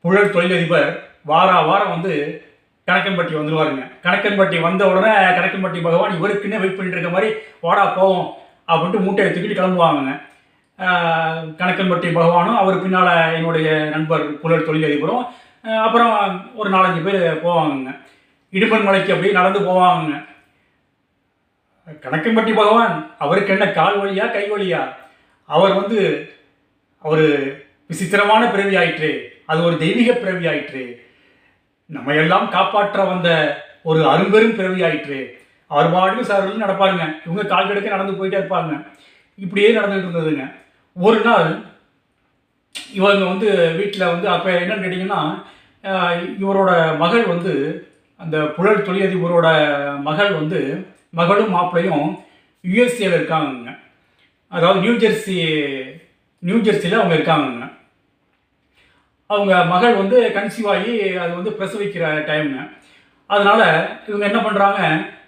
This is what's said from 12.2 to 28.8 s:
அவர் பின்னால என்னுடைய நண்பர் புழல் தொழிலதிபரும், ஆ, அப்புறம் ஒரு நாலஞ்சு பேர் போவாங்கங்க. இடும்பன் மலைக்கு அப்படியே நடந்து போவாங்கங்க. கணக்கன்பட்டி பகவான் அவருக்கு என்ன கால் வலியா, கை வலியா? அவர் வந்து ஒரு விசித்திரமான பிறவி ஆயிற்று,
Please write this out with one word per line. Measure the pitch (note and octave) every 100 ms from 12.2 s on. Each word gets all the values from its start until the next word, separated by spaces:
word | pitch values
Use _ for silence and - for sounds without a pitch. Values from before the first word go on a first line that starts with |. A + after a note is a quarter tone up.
| E3+ F3+ G3
அவர் | A#3 F#3+ F3+ F#3
பின்னால | F#3 F3+ E3+ D#3+
என்னுடைய | D#3+ E3 D#3+ D#3 D#3
நண்பர் | D3+ D#3 D#3+ D#3+ D3 -
புழல் | E3 D#3+ D#3+
தொழிலதிபரும், | D#3 D#3 D3 D#3+ B3 B3 - - _
ஆ, | A3 A3
அப்புறம் | A3 A#3 A#3 G#3 G3 F#3 -
ஒரு | A3 G3+
நாலஞ்சு | F#3+ F#3 E3
பேர் | F3+ G3 E3+ D#3+
போவாங்கங்க. | E3+ E3+ D#3 C#3 B2+ - - _ _ _ _
இடும்பன் | F#3+ A3 G#3+
மலைக்கு | G3 F#3+ -
அப்படியே | D#3+ F#3+
நடந்து | F#3 F3+ G3
போவாங்கங்க. | F3+ F#3 F3+ E3 D#3 C#3+ - - _ _ _ _ _ _ _ _ _ _ _ _ _ _ - D#3
கணக்கன்பட்டி | C3 D#3 A#3 A3 A3+
பகவான் | G#3+ G#3 A3+ A3+ D#3 - -
அவருக்கு | D3 G3 F#3+
என்ன | F#3+ G3+
கால் | E3 F3 G3+
வலியா, | G3 G3 A3+
கை | G#3 G3+
வலியா? | G3+ F#3+ D#3 C3 - - _ _ _
அவர் | - D3+ G3
வந்து | F#3+ G3+ A3 E3 - - - _ _ _ _ _ _
ஒரு | D#3 D#3 D3+ C#3+ C3+ C3+ - _ _
விசித்திரமான | D#3 F#3 G3+ G#3 A3 A#3
பிறவி | G3 G3
ஆயிற்று, | F#3+